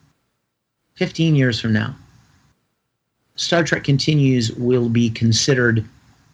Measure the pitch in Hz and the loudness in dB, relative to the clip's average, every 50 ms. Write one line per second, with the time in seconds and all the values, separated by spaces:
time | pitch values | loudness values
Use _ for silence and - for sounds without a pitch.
0 | _ _ _ _ _ _ _ _ _ _ _ _ _ _ _ _ _ _ _ - | _ _ _ _ _ _ _ _ _ _ _ _ _ _ _ _ _ _ _ -6
1 | 185 180 - - 165 165 156 143 131 127 117 113 - 117 110 107 107 110 - - | -6 -4 -2 -2 0 2 2 2 2 0 0 -2 -2 -2 0 0 -2 -4 -8 -12
2 | - - _ _ _ _ _ _ _ _ _ _ _ _ _ _ _ _ _ _ | -18 -20 _ _ _ _ _ _ _ _ _ _ _ _ _ _ _ _ _ _
3 | _ _ _ _ _ _ _ - - - 175 170 170 - 170 160 - - 143 135 | _ _ _ _ _ _ _ -10 -6 0 0 0 2 0 -2 -2 0 0 0 0
4 | - - 156 147 139 135 131 123 117 113 113 - 123 120 127 127 120 117 113 117 | 0 0 0 2 2 2 2 2 0 -2 -4 -4 -2 0 0 0 0 0 0 0
5 | 120 117 113 - 113 113 110 110 - - 139 127 123 120 113 113 107 - - _ | 0 0 0 0 0 0 0 0 0 0 2 2 2 2 2 0 -2 -6 -10 _
6 | _ _ _ _ _ _ | _ _ _ _ _ _